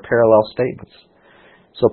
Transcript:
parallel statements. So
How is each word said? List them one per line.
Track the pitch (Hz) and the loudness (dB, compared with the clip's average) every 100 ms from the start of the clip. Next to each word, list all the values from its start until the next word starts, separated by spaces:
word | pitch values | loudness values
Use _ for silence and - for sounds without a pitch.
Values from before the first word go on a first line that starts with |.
| - | -2
parallel | 117 113 107 110 | 0 2 2 0
statements. | - 131 - - _ _ _ _ _ _ _ _ - | -6 -8 -10 -20 _ _ _ _ _ _ _ _ -4
So | 113 | -4